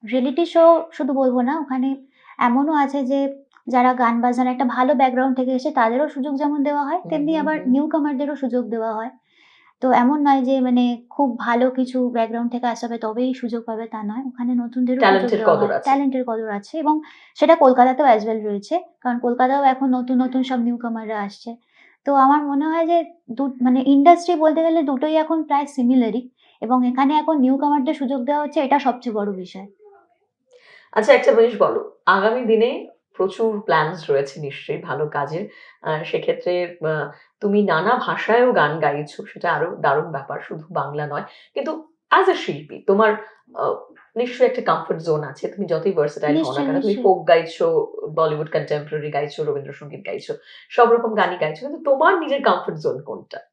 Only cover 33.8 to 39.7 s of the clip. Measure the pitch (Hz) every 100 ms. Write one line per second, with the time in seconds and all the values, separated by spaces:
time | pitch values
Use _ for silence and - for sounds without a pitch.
33.8 | 156 180 - 139 139 - 143 - - 156
34.8 | - 139 151 147 143 160 208 - - _
35.8 | - 156 - 151 - 170 - 180 180 -
36.8 | 156 156 147 - _ _ 208 202 196 160
37.8 | 185 247 - - - 233 247 196 147 160
38.8 | 156 143 151 - 196 151 180 156 165